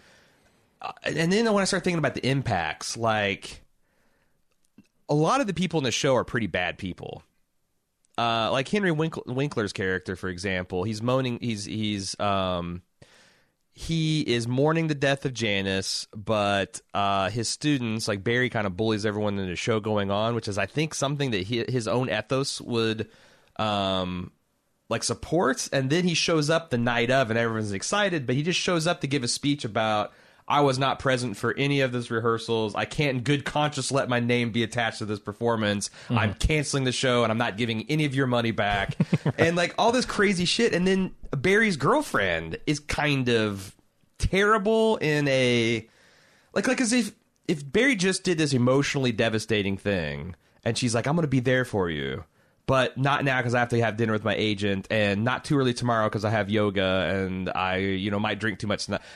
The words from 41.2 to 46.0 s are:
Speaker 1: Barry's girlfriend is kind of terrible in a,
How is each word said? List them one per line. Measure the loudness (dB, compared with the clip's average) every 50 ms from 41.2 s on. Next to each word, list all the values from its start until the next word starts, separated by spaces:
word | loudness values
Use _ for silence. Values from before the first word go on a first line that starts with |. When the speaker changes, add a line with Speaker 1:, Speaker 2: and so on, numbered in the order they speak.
| -10 -6
Speaker 1:
Barry's | -6 -2 2 2 4 4 4 2 2
girlfriend | 2 2 2 2 2 0 0 -2 0 0 0 0 -2 -2 -6 -8 -6 -2
is | -2 -2 -2
kind | -2 -6 -4 -2 0 0 0 0 2
of | 2 2 2 2 0 -2 -4 -10 -14 -18 _ _ _ _ _ _ _ _ -2
terrible | -2 2 2 4 4 4 4 2 2 2 2 4 4 4 2
in | 2 2 0 2 2 2
a, | 2 4 4 4 4 4 4 4 2 2 0 -4 -8 _ _